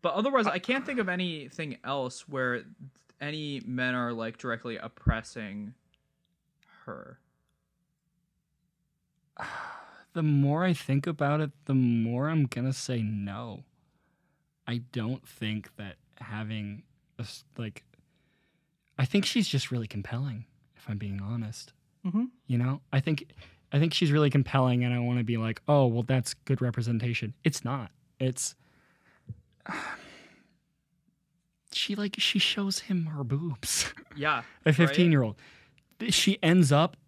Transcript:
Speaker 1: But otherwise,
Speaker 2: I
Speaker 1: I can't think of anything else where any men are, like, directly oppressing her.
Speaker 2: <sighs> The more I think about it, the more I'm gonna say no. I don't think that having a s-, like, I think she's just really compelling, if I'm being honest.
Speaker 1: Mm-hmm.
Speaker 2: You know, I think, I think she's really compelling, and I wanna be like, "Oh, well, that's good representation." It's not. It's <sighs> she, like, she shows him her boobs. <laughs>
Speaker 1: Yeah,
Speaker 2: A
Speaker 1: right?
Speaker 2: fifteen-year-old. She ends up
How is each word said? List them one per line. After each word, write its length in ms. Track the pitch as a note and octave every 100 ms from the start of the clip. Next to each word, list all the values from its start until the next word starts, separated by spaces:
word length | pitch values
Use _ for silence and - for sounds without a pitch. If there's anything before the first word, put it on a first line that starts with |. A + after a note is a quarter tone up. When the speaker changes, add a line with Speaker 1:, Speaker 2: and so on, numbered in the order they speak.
Speaker 1:
But 120 | F3
otherwise, 320 | D#3+ B3 C4+ G#3
Speaker 2:
I 60 |
Speaker 1:
I 60 | F#3
can't 260 | - C4 C4
think 140 | B3+
of 80 | F#3+
anything 680 | F3+ F3+ D#3 C#3+ - D#3 A#2+
else 460 | B2 C#3 B2+ - -
where 340 | C#3 B2+ B2 - - C3+ _ _ _
any 400 | C#3+ D#3 D3+ C#3 -
men 300 | B2+ B2+ B2
are, 160 | A#2+
like, 260 | A#2 A2+ -
directly 380 | B2+ A#2 A#2+ A2
oppressing 1000 | A#2+ - - A2+ - B2 G#2+ G2+ G#2 - _ _ _ _ _ _ _ _ _ -
her. 340 | - D2 G1+ C3 _ _ _ _ _ _ _ _ _ _ _ _ _ _ _ _ _ _ _ _ _ -
Speaker 2:
<sighs> 100 | - - - - - - -
The 100 | E3+
more 420 | D3+ C#3+ C#3 D3+
I 80 | F#3
think 340 | E3 - C#3+ D#3
about 340 | D#3 C#3+ D3+
it, 80 | D3+ - -
the 80 |
more 560 | C3+ B2 A#2 A2+ B2 D3
I'm 160 | D#3+ C3
gonna 260 | - C3
say 300 | C3 - A#2+
no. 600 | G#2+ G#2+ G2+ G2+ A#2 G2+ - _ _ _ _ _ _ _ _ _ -
I 120 | A#2+ B2
don't 340 | B2 A2 C3 -
think 480 | - A2 G#2+ - -
that 200 | G2+ D#2 _ -
having 680 | - G#2+ G#2+ A2 G#2 G2+ - _ _ -
a 40 |
s-, 220 | A2 - _ -
like, 260 | A2+ - _ _ _ _ _ _ _ _ _ _ _ -
I 60 |
think 220 | C3 G3+ F#3+
she's 200 | B3 F#3+
just 240 | C3+ -
really 160 | B2 A2
compelling, 600 | G#2 F#2+ A#2+ C#3 A2 A2+ _ _
if 140 | _ -
I'm 80 | G#2
being 240 | G#2 G2
honest. 540 | G2 A#2 G#2+ A2 - _ _ _ F#3+
Speaker 1:
Mm-hmm. 180 | G3 B3 _ -
Speaker 2:
You 100 | A#2+
know, 240 | B2+ C#3 _
I 60 | C3+
think, 260 | D#3+ D3 - - - _ _
I 60 | C#3+
think 140 | E3
she's 180 | - D#3+
really 200 | D3 C#3+
compelling, 540 | C#3+ B2+ C#3 B2+ B2
and 100 | B2
I 40 | B2
wanna 220 | A#2+ B2
be 140 | A#2 A#2
like, 240 | A2 A2+ -
"Oh, 180 | D3 B2+
well, 160 | A#2
that's 300 | A#2 C3 A#2+
good 300 | - - C3
representation." 720 | B2 A2+ A#2 A2+ A#2+ A#2 G#2+ -
It's 180 | D#3+ -
not. 280 | A#2+ C3+ G#2 _ _ _
It's 360 | C3 B2+ - - _ _ _ _ _ _ - - _ _ -
<sighs> 40 | - - - - - - - _ _ _ _ _ _ _ _ _ _ _ _ _
she, 220 | - -
like, 200 | G3+ G3+ -
she 200 | - G3
shows 420 | - - G3 F#3+
him 260 | - F#3 D#3+
her 180 | D3+
boobs. 680 | B2 C3+ E3+ B2+ - - - -
<laughs> 40 | - D3
Speaker 1:
Yeah, 260 | D3 C3+ - -
Speaker 2:
A 60 | D#3
Speaker 1:
right? 40 | C#3+
Speaker 2:
fifteen-year-old. 600 | E3 D3 F3 D3 A2+ G2+ - - - _ _ _ A3+
She 300 | - - G3
ends 300 | E3 F3+ D3
up 240 | C#3+ E3+ -